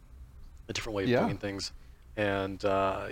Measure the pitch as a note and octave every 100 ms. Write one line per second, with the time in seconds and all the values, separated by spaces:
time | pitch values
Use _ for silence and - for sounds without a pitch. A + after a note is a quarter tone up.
0 | - - - - - - - - - G#2
1 | G2 B2 G#3 G2+ G2+ G2 - - - -
2 | - - G#2 G2 G2 F#2+ G#2 G2 G2 G2
3 | G2+